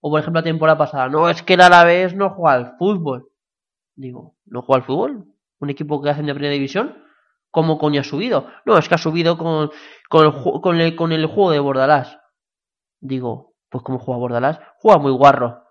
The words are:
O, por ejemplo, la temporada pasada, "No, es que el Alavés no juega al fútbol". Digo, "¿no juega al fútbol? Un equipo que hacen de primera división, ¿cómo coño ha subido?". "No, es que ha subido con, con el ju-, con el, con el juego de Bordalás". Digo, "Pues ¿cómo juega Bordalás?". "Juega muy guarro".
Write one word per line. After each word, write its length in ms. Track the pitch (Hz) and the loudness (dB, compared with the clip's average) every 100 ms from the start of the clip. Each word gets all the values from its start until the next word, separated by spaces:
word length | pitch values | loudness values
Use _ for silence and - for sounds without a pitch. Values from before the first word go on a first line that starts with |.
| 151 | -2
O, 40 | |
por 80 | 156 | -4
ejemplo, 200 | 151 165 | -2 -4
la 40 | 165 | -4
temporada 320 | 160 156 151 | 0 2 2
pasada, 300 | 147 143 127 | 0 -2 -4
"No, 200 | 151 170 | 0 0
es 140 | 165 | -2
que 100 | - | 0
el 80 | 180 | 6
Alavés 520 | 180 175 170 175 185 185 | 8 8 6 4 0 -2
no 160 | 196 | -6
juega 240 | 185 165 127 | 0 0 0
al 220 | 120 - | -2 -4
fútbol". 520 | 180 202 156 127 - _ _ _ _ _ _ - | -4 -2 -4 -8 -12 _ _ _ _ _ _ -18
Digo, 400 | 131 123 - _ _ | -16 -16 -20 _ _
"¿no 160 | 123 | -14
juega 180 | 123 131 | 0 0
al 40 | 127 | 0
fútbol? 400 | 143 247 254 - _ _ _ | -4 -4 -8 -18 _ _ _
Un 100 | 143 | -10
equipo 320 | 139 151 147 | -8 -8 -6
que 80 | 147 | -4
hacen 160 | 143 151 | -4 -6
de 80 | |
primera 200 | 139 143 | -6 -4
división, 440 | 143 139 185 269 - _ _ _ _ _ | -4 -4 -4 -6 -10 _ _ _ _ _
¿cómo 260 | - 160 156 | -2 0 0
coño 240 | 156 147 | 0 -2
ha 20 | |
subido?". 440 | 139 143 247 175 - - - | -4 -8 -4 -4 -4 -12 0
"No, 120 | 202 | 0
es 120 | 147 | 2
que 60 | 165 | -2
ha 20 | |
subido 400 | 175 160 165 170 | -2 -2 -2 -2
con, 320 | 165 156 151 - - - _ | -4 -4 -4 -8 -20 -20 _
con 160 | 165 156 | 4 4
el 60 | |
ju-, 300 | 139 127 - | 2 -6 -4
con 200 | 185 170 | -2 0
el, 140 | 165 165 | -2 -2
con 160 | 165 | -4
el 120 | 160 156 | -2 -4
juego 240 | 180 190 | 0 0
de 80 | 147 | 2
Bordalás". 580 | 143 131 135 147 123 - _ _ _ _ _ _ _ _ | 0 0 2 2 0 -16 _ _ _ _ _ _ _ _
Digo, 540 | 135 135 123 120 _ _ _ | -10 -8 -6 -10 _ _ _
"Pues 140 | 127 | -14
¿cómo 160 | - 127 | -8 -10
juega 200 | - 123 | -8 -6
Bordalás?". 400 | 123 120 131 160 - _ | -4 -2 -2 -4 -14 _
"Juega 200 | 220 180 | 4 4
muy 120 | 143 | 4
guarro". 520 | 131 143 131 120 117 _ | 4 6 6 -2 -8 _